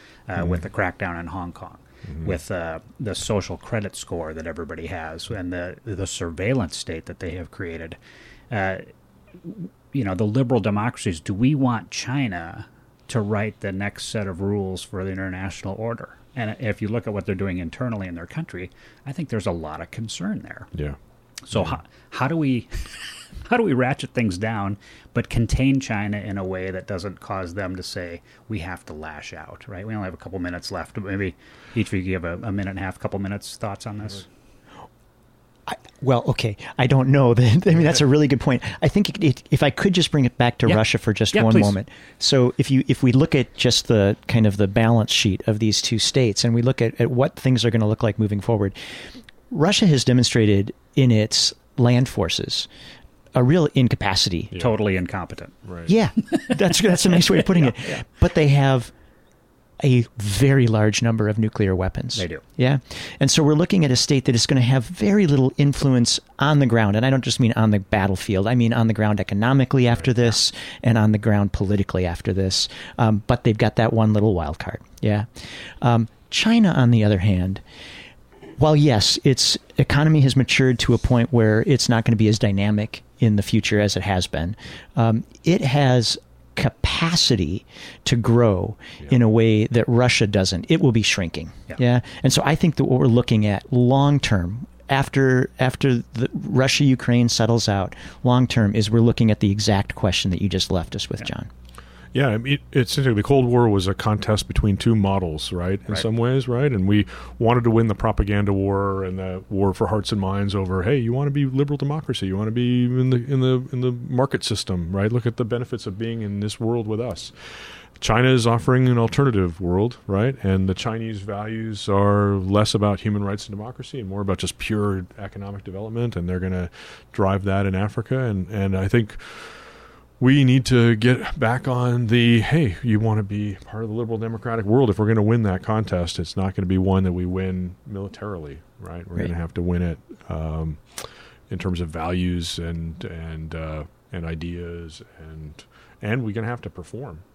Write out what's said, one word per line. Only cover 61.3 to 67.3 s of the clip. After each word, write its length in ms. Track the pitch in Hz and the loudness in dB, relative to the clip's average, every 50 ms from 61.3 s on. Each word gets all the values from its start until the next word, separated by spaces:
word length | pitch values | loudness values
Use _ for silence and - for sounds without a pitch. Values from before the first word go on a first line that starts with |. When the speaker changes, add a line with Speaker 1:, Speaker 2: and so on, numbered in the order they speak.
| 107 | 0
Speaker 3:
nuclear 380 | 104 110 110 - - 107 95 95 | 0 0 -2 0 0 0 0 2
weapons. 420 | 92 92 92 - - - 123 - | 0 -2 -4 -4 -6 -6 -6 -6
Speaker 1:
They 120 | 113 92 85 | -6 -6 -6
do. 120 | 80 73 - _ _ | -8 -10 -14 _ _
Speaker 3:
Yeah. 220 | - 127 127 143 139 - - - - - - - - | 0 2 2 2 0 -2 -6 -14 -14 -14 -14 -4 0
And 100 | 143 139 | 0 2
so 140 | - - 156 | 4 4 4
we're 140 | 143 151 | 4 4
looking 280 | 151 175 - - 190 156 | 4 2 2 2 2 4
at 60 | 139 | 4
a 60 | 127 | 2
state 300 | 123 - - 147 135 - | 2 2 2 2 2 2
that 100 | - 123 | 2 2
is 100 | 117 - | 2 2
gonna 140 | - 151 131 | 2 2 2
have 240 | 123 117 131 131 113 | 4 4 4 2 0
very 400 | - 180 - 208 208 196 214 202 | -2 -6 -2 0 2 4 4 4
little 260 | 156 143 139 131 131 - | 4 4 4 4 2 2
influence 640 | - 143 143 135 - - 139 131 123 120 - - - - _ _ - | 2 2 2 2 2 2 2 4 4 4 2 0 -2 -4 _ _ -2
on 220 | 135 147 151 143 | 0 2 4 4
the 60 | 139 | 4
ground. 280 | 120 113 117 110 101 101 | 4 4 4 4 4 2
And 100 | 107 117 | 2 2
I 60 | 131 | 2
don't 140 | 135 131 117 | 2 0 0
just 160 | - | -2